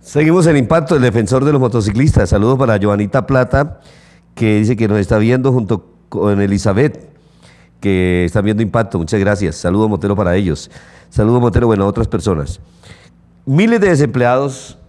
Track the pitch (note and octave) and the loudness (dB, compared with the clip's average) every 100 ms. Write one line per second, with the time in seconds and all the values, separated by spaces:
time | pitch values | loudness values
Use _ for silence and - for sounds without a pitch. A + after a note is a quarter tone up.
0 | - C#3+ D#3 F3+ E3 D3 A#2+ D#3+ D3+ E3 | -4 -2 2 2 4 2 2 0 0 2
1 | B2 A2+ G#2+ C3 C#3 C#3+ B2+ A#2 G#2 G#2 | 2 0 0 0 2 0 0 0 -2 0
2 | D3 - F#2+ G#2 G#2+ C3 C3 G#2 G#2 G2+ | 2 2 2 2 2 2 2 0 0 0
3 | G2+ - - C3 B2 C3+ D3+ - - - | 0 -2 0 0 0 0 -2 -8 -20 -20
4 | - - _ - A2+ G#2+ G#2+ A#2 A2+ G#2+ | -20 -20 _ -4 0 2 0 0 0 0
5 | F#2+ A2 A2 B2+ C3 B2+ G#2 G#2 - _ | 0 0 2 2 2 0 -2 -4 -6 _
6 | _ G2+ G2+ G2+ G2+ G2 A2+ F#2+ D3 - | _ -4 -2 0 0 0 0 0 0 -2
7 | - - _ _ - - _ _ G2+ F#2+ | -20 -20 _ _ -20 -20 _ _ -2 0
8 | F#2 F2 F2 G#2 G2+ G#2+ A2+ A#2 G2+ F2 | 2 0 0 0 -2 0 -2 -2 -2 -4
9 | E2 G#2+ G2 G2+ F#2 D#2 F2 F#2+ A2 G2+ | -2 0 0 0 -4 -4 -2 0 0 -2
10 | G2+ G2+ F#2 F2+ F#2+ D2 - - - - | -2 -2 0 0 -2 -4 -8 -20 -20 -20
11 | - - A2 B2 A#2+ F#2+ A#2+ G#2+ G2 G#2 | -10 -2 0 2 0 0 0 2 0 -2
12 | A2+ G2+ G2+ E2+ C#2+ - - - - - | -4 -4 -2 -4 -4 -10 -14 -20 -20 -20
13 | - _ _ _ - C#3 A3 A#3 F#3+ D#3+ | -20 _ _ _ -2 0 2 2 2 2
14 | C#3+ C3+ A#2+ B2+ C#3 B2+ - - | 0 0 0 0 -2 -8 -18 -20